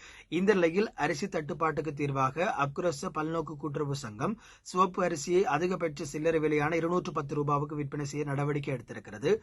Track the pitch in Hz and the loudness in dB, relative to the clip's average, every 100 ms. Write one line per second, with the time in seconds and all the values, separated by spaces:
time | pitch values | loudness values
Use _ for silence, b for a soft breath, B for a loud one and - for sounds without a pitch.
0 | B B B 160 196 196 170 180 220 - | B B B 2 4 6 4 4 0 0
1 | 151 151 202 175 147 160 160 151 156 147 | -2 0 -2 -4 -4 -2 0 0 -4 -2
2 | 143 135 131 160 196 - 143 160 175 147 | -2 2 0 2 -2 0 -2 0 -2 -2
3 | 185 156 156 165 160 147 156 143 143 139 | -4 -4 -2 -2 -4 -6 -6 -4 -2 -2
4 | 113 104 170 220 B B - 180 190 185 | -6 -4 -4 -4 B B -4 2 2 2
5 | 180 165 160 175 208 147 180 180 165 143 | 0 0 2 4 4 2 2 0 -2 -4
6 | 147 156 160 160 151 151 151 170 165 175 | -6 0 2 2 4 2 2 2 2 0
7 | 175 156 143 147 147 143 147 151 143 147 | 0 -4 -2 -2 2 2 0 -4 -4 -4
8 | 143 147 143 139 147 147 143 127 - 113 | -4 -4 -2 0 0 -2 -2 -6 -6 -12
9 | - 104 139 220 | -12 -4 0 0